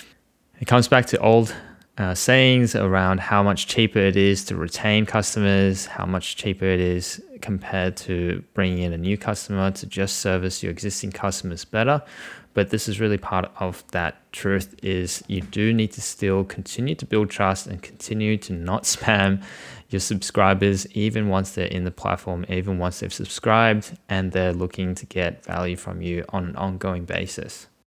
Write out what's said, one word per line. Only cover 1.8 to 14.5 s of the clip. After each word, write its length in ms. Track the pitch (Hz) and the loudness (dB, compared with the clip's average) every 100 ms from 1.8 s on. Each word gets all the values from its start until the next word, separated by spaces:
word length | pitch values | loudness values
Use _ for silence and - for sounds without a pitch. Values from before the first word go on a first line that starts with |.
| _ - | _ -4
uh, 160 | 95 90 | -2 0
sayings 600 | - 131 131 127 120 110 | 4 6 8 6 4 2
around 440 | 98 92 92 95 | 2 4 4 2
how 240 | 92 104 | 2 4
much 240 | 101 95 - | 4 2 0
cheaper 320 | - 107 110 | 2 2 4
it 160 | 98 95 | 4 6
is 300 | 98 98 - | 4 2 -2
to 100 | 95 | -4
retain 500 | 85 - 110 104 107 | -4 -2 2 2 2
customers, 800 | 110 101 - 101 98 98 95 - | 0 0 2 4 6 4 2 -4
how 200 | - 90 | -6 -4
much 320 | 92 - - | -4 -4 -6
cheaper 280 | 107 95 95 | -4 -2 0
it 140 | 92 | 2
is 420 | 90 90 90 - - 254 | 2 0 -4 -10 -14 -14
compared 540 | - 95 - 95 92 92 | -6 -6 -4 -2 -2 -4
to 460 | - 90 87 90 - | -6 -4 -2 -4 -6
bringing 260 | - 95 90 | -2 0 0
in 140 | 87 | -2
a 40 | 82 | -2
new 200 | 87 104 | -2 -2
customer 520 | - 104 - 98 95 | -2 -6 -4 0 0
to 140 | 95 95 | -2 -8
just 340 | - 98 - | -4 -4 -2
service 440 | 101 92 90 - | -2 0 -2 -4
your 80 | 98 | -6
existing 400 | 85 104 - 101 | -6 -6 -6 -8
customers 540 | - 101 92 95 85 - | -4 -4 -4 -8 -10 -6
better. 360 | 110 120 147 - - - - - | 0 2 0 -2 -18 -18 -20 -6
But 160 | - 98 | -2 0
this 180 | 110 - | 0 -2
is 120 | 101 | 0
really 180 | 110 101 | 0 0
part 340 | - 95 90 - | 0 -2 -2 -4
of 240 | 92 87 - | -6 -8 -8
that 400 | 90 82 - _ | -4 -4 -6 _
truth, 440 | - 101 | -6 0